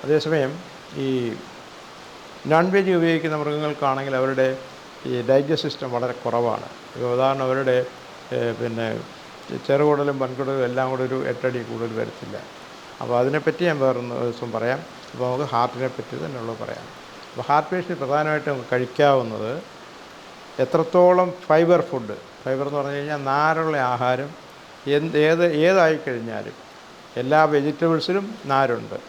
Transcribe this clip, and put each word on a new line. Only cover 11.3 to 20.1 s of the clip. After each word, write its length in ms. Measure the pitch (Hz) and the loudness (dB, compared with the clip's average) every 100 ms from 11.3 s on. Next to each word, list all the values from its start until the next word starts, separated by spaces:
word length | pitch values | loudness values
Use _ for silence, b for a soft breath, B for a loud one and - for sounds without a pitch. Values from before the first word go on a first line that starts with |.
എട്ടടി 300 | 117 131 123 113 | -2 -2 -2 -6
കൂടുതൽ 220 | 113 117 110 | -6 -4 -4
വരത്തില്ല. 380 | 113 - - 104 - - - - - - | -6 -8 -12 -12 -12 -18 -18 -18 -18 -10
അപ്പോൾ 140 | 117 120 | 0 2
അതിനെപ്പറ്റി 400 | 127 151 156 160 175 | 2 2 0 0 0
ഞാൻ 80 | 147 | 2
വേറൊന്ന് 300 | 131 120 123 123 123 | 2 2 -4 -4 -4
ദിവസം 240 | 117 123 110 | -4 -6 -2
പറയാം. 240 | 117 135 160 - - | -2 -2 -6 -18 -16
അപ്പോൾ 140 | 120 123 | -4 -2
നമുക്ക് 200 | 127 139 | -2 0
ഹാർട്ടിനെ 360 | 120 123 123 127 - | 0 0 0 -6 -6
പറ്റി 180 | - 131 | -10 -8
തന്നെയുള്ളത് 360 | 160 131 113 - | -8 -6 -8 -8
പറയാം. 240 | - - - - - - - | -8 -10 -12 -18 -18 -18 -14
അപ്പോൾ 140 | - 123 | -10 2
ഹാർട്ട് 180 | 147 151 | 2 2
പേഷ്യൻ്റ് 260 | 180 175 147 | -4 -4 -4
പ്രധാനമായിട്ടും 480 | 131 143 151 151 147 | 0 0 2 0 -2
നമുക്ക് 180 | 135 117 | -4 -2
കഴിക്കാവുന്നത് 760 | 127 127 - 143 135 117 107 107 147 - - - - - | -2 -2 4 4 6 2 -4 -6 -6 -10 -18 -20 -20 -20